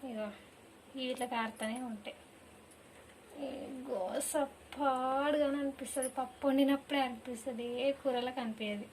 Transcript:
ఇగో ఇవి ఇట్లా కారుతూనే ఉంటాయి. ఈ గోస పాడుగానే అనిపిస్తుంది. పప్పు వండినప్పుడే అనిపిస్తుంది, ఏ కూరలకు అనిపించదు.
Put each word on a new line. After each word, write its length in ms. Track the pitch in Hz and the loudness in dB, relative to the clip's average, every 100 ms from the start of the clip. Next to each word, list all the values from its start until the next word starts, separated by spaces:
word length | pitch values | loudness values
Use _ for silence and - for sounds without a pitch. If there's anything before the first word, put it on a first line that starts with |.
| 269 | -6
ఇగో 160 | 220 214 196 - - - - - 269 | -6 -6 -8 -18 -20 -20 -20 -14 -6
ఇవి 120 | 254 | -2
ఇట్లా 140 | 247 247 | -2 0
కారుతూనే 440 | 240 220 220 220 240 254 | 0 -2 -2 -4 -2 -6
ఉంటాయి. 260 | 214 - - - - - - - - - - - - - 294 269 | -8 -10 -14 -18 -20 -20 -20 -20 -20 -20 -20 -20 -20 -18 -8 -6
ఈ 20 | 269 269 262 269 | -6 -8 -10 -4
గోస 440 | 240 185 233 - 311 277 - - - | -2 0 -2 0 0 0 -4 -14 0
పాడుగానే 800 | 277 254 254 269 285 294 277 277 | 2 4 2 4 4 4 4 2
అనిపిస్తుంది. 460 | 277 269 254 285 254 254 | -2 -4 -6 -2 -2 -2
పప్పు 260 | 254 - 277 | -4 0 4
వండినప్పుడే 500 | 269 277 277 - 285 262 | 6 6 6 2 2 2
అనిపిస్తుంది, 580 | 233 - 233 - 226 240 247 | -2 -8 -6 -4 -4 -4 0
ఏ 40 | 269 277 | 2 2
కూరలకు 380 | 277 247 247 254 | 2 2 0 -2
అనిపించదు. 440 | 233 220 214 208 - | -4 -2 -2 -4 -6